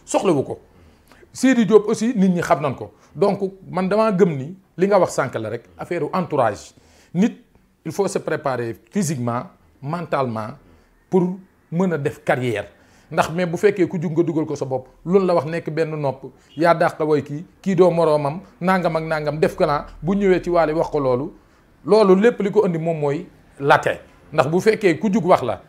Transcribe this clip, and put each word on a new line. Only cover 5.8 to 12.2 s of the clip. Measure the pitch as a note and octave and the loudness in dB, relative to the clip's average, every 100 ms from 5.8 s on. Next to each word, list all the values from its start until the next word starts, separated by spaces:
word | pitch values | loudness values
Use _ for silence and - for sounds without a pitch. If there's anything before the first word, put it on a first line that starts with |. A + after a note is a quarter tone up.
| D3 F3 D3+ | -8 -6 -4
entourage. | F#3+ F3+ D3 A#2 G2+ - _ _ _ _ | -4 -2 0 0 -2 -12 _ _ _ _
Nit, | E3 G#3+ F#3+ _ _ _ _ - | 0 0 -2 _ _ _ _ -12
il | |
faut | D#3 G3 | -4 -4
se | E3 | -4
préparer | - D#3 C#3+ B2+ A#2 A2+ _ | -4 -4 -4 -4 -6 -8 _
physiquement, | G3 D#3+ C3+ A#2+ A#2+ F#3 _ _ _ | -4 -2 -2 -4 -4 -6 _ _ _
mentalement | C#3 F3 E3 D3+ C3 A2 A2 C#3+ - _ _ _ - | -10 -8 -4 -4 -4 -4 -10 -12 -20 _ _ _ -2
pour | F#3 F3+ F#3+ - _ - | 0 0 -4 -14 _ -8
mën | E3 F#3+ | -2 -2
a | D#3+ | -2
def | C#3 - | -4 -6